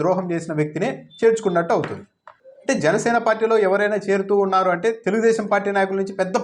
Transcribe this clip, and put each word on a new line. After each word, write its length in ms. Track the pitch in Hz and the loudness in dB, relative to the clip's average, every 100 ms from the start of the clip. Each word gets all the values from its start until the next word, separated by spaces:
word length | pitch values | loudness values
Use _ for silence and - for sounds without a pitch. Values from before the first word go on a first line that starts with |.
ద్రోహం 240 | 160 180 180 | 0 -2 -2
చేసిన 200 | 170 165 151 | -6 -4 -4
వ్యక్తినే 300 | 151 160 226 - - - | -2 -2 -4 -6 -12 0
చేర్చుకున్నట్టు 520 | 226 220 208 175 170 208 | 2 2 0 0 0 -2
అవుతుంది. 280 | - 98 - _ - - - - | -2 -8 -16 _ -20 -20 -20 -10
అంటే 120 | - 269 | -4 0
జనసేన 340 | 147 196 233 233 226 | 2 2 2 0 0
పార్టీలో 280 | 220 220 220 196 | 0 2 2 2
ఎవరైనా 300 | 196 208 208 202 | 2 0 -2 0
చేరుతూ 280 | 196 196 202 | -2 2 0
ఉన్నారు 260 | 196 190 185 175 | 2 2 2 0
అంటే 160 | 220 226 190 | -2 -2 -2
తెలుగుదేశం 400 | 220 226 220 208 | 2 2 2 0
పార్టీ 160 | 202 202 202 | -2 0 0
నాయకుల 200 | 190 196 | 0 -2
నుంచి 140 | 196 196 | -4 -4
పెద్ద 160 | 185 196 | -2 -2